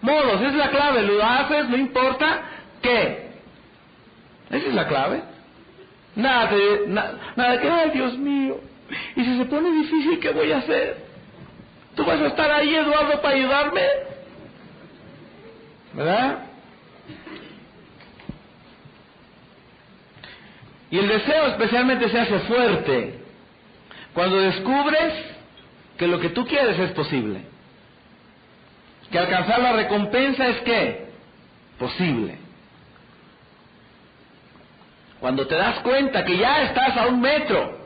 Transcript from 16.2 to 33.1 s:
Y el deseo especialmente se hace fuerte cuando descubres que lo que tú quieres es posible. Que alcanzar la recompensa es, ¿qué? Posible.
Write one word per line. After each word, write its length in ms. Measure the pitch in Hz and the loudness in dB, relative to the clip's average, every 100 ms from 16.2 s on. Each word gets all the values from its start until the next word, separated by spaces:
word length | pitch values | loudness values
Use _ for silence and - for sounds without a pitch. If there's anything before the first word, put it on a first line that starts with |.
| 262 - - - - - - - - 311 - - - - - - - - - - - - - - - - - - - - - - - - - - - - - - - - - - - - - | 0 -4 -12 -20 -20 -20 -20 -20 -20 -20 -18 -18 -18 -20 -20 -20 -20 -20 -20 -20 -18 -18 -18 -20 -20 -20 -20 -20 -20 -20 -20 -20 -20 -20 -20 -20 -20 -20 -20 -20 -20 -20 -20 -20 -20 -20 -4
Y 80 | 170 | 0
el 100 | 202 | 2
deseo 380 | 214 233 320 285 | 2 2 2 2
especialmente 600 | - 226 240 254 254 233 | 2 0 2 2 2 2
se 120 | 226 | 0
hace 180 | 226 196 | 0 -2
fuerte 800 | - 240 240 175 151 127 95 - - - - - - - - - - | 0 2 2 2 0 0 -2 -10 -20 -20 -20 -20 -20 -20 -20 -20 -10
cuando 260 | - 180 190 | -2 2 4
descubres 720 | 190 - 190 269 285 311 330 - - - - - - - - - | 2 2 0 2 2 2 0 -2 -10 -16 -20 -20 -20 -20 -20 -2
que 80 | 175 | 0
lo 140 | 175 | 0
que 100 | 170 | 0
tú 160 | 175 247 | -2 0
quieres 320 | 285 254 175 | 2 2 2
es 120 | 185 | -2
posible. 500 | 180 147 143 107 95 - - - - - - - - - - - - - - - - - | -2 -2 -2 -2 -6 -12 -20 -20 -20 -20 -20 -20 -20 -20 -20 -20 -20 -20 -20 -20 -20 -6
Que 80 | 175 | -2
alcanzar 420 | 180 185 175 240 | 0 0 2 2
la 120 | 247 | 4
recompensa 760 | 226 214 208 202 247 277 262 254 | 2 2 0 0 0 0 0 0
es, 80 | 220 | -2
¿qué? 480 | - 226 147 - - - - - - - - - | -2 0 0 -4 -14 -20 -20 -20 -20 -20 -20 -10
Posible. 600 | 123 - 180 123 101 - - - - - - - - | -8 -2 -2 0 -4 -8 -20 -20 -20 -20 -20 -20 -20